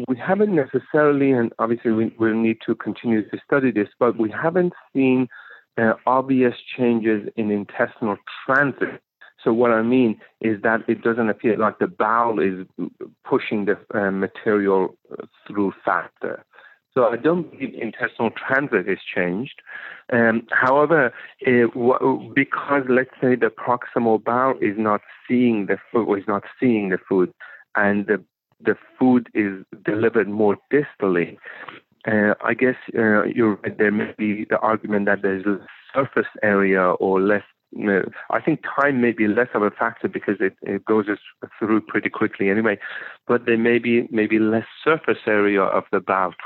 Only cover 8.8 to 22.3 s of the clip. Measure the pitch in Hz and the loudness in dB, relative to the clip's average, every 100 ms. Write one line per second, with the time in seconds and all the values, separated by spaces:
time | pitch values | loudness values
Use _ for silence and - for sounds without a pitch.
8.8 | 92 - _ _ - _ 131 113 120 113 | -6 -8 _ _ -20 _ 0 2 4 4
9.8 | 117 131 117 101 - _ 110 104 113 113 | 4 4 2 0 -12 _ -4 0 0 0
10.8 | - 110 120 117 110 101 120 101 107 - | -2 -2 0 0 -2 0 0 0 0 0
11.8 | 95 - 110 117 120 104 95 92 95 - | -6 -2 0 2 0 0 -2 -2 -10 -10
12.8 | 87 - 98 _ - 131 - 110 101 95 | -10 -10 -20 _ -4 -2 -2 -2 -2 -4
13.8 | - 107 98 95 98 - 113 104 98 95 | -4 -2 -2 -2 -4 -4 0 2 2 2
14.8 | 92 - _ - - _ - 101 98 - | 0 -6 _ -16 -16 _ -10 -4 -4 -4
15.8 | - 90 - _ 90 - _ - - _ | -4 -4 -4 _ -10 -10 _ -20 -20 _
16.8 | _ 131 113 113 143 180 156 - 131 - | _ 0 0 2 0 0 -4 -10 -12 -8
17.8 | 110 - 120 - 113 - - 135 143 110 | -10 -6 -8 -2 -4 -4 -2 -2 0 -2
18.8 | 92 90 - - 90 92 135 - - - | -2 -6 -6 -4 -2 -2 -6 -12 -20 -18
19.8 | - - - 123 113 113 - - 127 139 | -18 -18 -2 2 2 2 -2 0 2 2
20.8 | 151 165 123 - - - 135 120 117 - | 4 2 2 -2 -18 -6 2 4 2 2
21.8 | 120 131 135 131 117 | 0 2 0 -2 -2